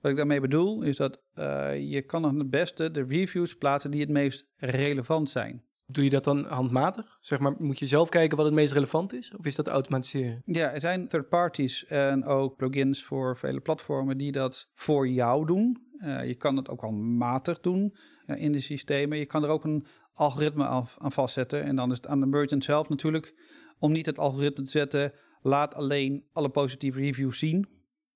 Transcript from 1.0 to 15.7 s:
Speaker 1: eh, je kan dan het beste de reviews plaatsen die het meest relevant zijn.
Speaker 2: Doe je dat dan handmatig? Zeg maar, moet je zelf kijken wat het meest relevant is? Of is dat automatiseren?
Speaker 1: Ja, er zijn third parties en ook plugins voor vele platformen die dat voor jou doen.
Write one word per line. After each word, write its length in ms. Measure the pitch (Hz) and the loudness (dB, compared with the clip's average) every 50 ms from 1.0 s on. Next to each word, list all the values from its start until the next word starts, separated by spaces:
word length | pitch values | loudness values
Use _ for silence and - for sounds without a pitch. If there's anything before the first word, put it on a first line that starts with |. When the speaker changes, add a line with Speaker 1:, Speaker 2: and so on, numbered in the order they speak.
| 143 135 - - _ _ _ | -2 -4 -4 -8 _ _ _
Speaker 1:
eh, 560 | - 151 143 - - - 143 143 143 143 143 | -8 -6 -4 -4 -2 -2 -2 -4 -4 -4 -4
je 120 | 143 139 139 | -4 -6 -6
kan 200 | - - 165 160 | -4 -4 -2 0
dan 160 | 151 139 147 | 0 0 0
het 120 | 147 135 | -2 0
beste 400 | 127 143 175 170 - - 160 160 | 0 0 0 0 -2 -4 -4 -4
de 140 | 160 151 135 | -2 -4 -4
reviews 500 | 127 139 170 190 180 - 180 175 165 - | -2 0 0 0 0 0 -2 -2 -2 -4
plaatsen 340 | _ - 139 139 143 - 143 | _ 0 0 0 0 -2 -2
die 100 | 143 147 | -2 -2
het 100 | 147 147 | 0 2
meest 400 | 151 143 143 139 135 - - _ _ | 2 2 2 0 -2 -4 -14 _ _
relevant 720 | _ - 127 123 127 139 143 147 135 123 - 160 160 156 135 | _ -6 -2 0 0 2 0 0 -2 0 0 0 0 0 -2
zijn. 360 | - 127 107 110 127 120 _ _ _ _ _ | -2 -4 -6 -6 -8 -14 _ _ _ _ _
Speaker 2:
Doe 180 | _ 131 147 139 | _ 0 2 2
je 60 | 139 | 4
dat 140 | 135 135 131 | 4 4 4
dan 200 | - 143 143 139 | 2 2 2 0
handmatig? 760 | - - 127 131 127 120 127 139 175 190 - 214 - - _ | -2 -2 -2 0 2 2 4 2 2 0 -2 -12 -14 -16 _
Zeg 180 | _ - 147 131 | _ -4 -2 2
maar, 160 | 135 139 139 - | 2 0 0 0
moet 200 | 165 147 135 - | -2 -4 -2 -2
je 80 | - | -2
zelf 220 | 135 135 147 170 165 | 2 4 4 4 6
kijken 280 | - 175 165 160 156 | 4 4 4 4 4
wat 100 | 143 156 | 4 4
het 80 | 151 151 | 4 6
meest 180 | 156 151 147 139 | 6 4 6 4
relevant 400 | 147 139 - - 156 180 196 - | 2 2 2 0 -2 -2 -2 -6
is? 200 | 247 240 - - | -10 -12 -12 -16
Of 100 | - 160 | -6 -6
is 80 | 147 135 | -6 -2
dat 140 | - 151 - | -2 -4 0
automatiseren? 760 | - 139 131 - 143 131 123 - - 143 127 120 113 120 - | 0 0 0 0 -2 -2 -2 -2 -4 -2 -2 -2 -4 -6 -6
Speaker 1:
Ja, 280 | - 175 165 165 135 127 | -4 0 0 0 0 -2
er 80 | 151 | -2
zijn 280 | 131 170 180 185 180 - | -2 -2 -2 -2 -4 -2
third 200 | - 160 139 - | -2 -4 -2 2
parties 560 | - 175 175 170 175 - 139 127 - - - | 2 2 2 2 0 0 -2 -2 -2 -6 -8
en 400 | - 156 143 139 139 139 135 131 | -4 0 2 2 2 2 0 2
ook 320 | 147 143 135 135 131 131 | 2 2 2 2 0 -2
plugins 480 | _ 135 127 135 139 139 135 139 - - | _ -4 -2 0 2 2 2 0 -2 -4
voor 320 | - 139 135 131 127 127 | -8 -6 -4 -2 -4 -4
vele 240 | 120 - 135 135 135 | -4 -4 -4 -4 -4
platformen 580 | - - 160 151 - - 151 135 135 135 135 135 | -2 -2 -2 -2 -2 -6 -4 -2 -2 -2 -2 -2
die 140 | 139 143 139 | -4 -4 -2
dat 380 | 135 135 127 127 - - _ _ | -2 -2 -2 -4 -6 -14 _ _
voor 340 | - - - 151 143 139 127 | -10 -2 2 2 2 4 2
jou 380 | 127 127 120 120 123 147 156 | 2 2 4 4 4 2 2
doen. 400 | 156 175 190 220 240 | 2 2 4 4 2